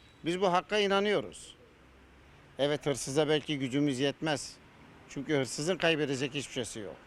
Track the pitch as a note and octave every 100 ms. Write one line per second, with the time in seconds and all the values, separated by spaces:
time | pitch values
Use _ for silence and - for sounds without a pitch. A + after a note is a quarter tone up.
0 | - - D3 F3+ F#3+ F3+ - G#3 G3+ G3
1 | G#3 F#3 F#2+ - - - - - - -
2 | - - - - - - C#3+ D3 D3 C3
3 | - C3+ D3+ D3+ C#3 D3 C3 C#3 D3 B2+
4 | C#3 C#3 D#3 C#3+ - - - - - -
5 | - C#3+ C3+ D3 A#2+ - D#3 F3+ E3+ D#3
6 | C#3+ C3+ C#3 D3 A#2+ C3+ A2 A2+ F#2+ C2+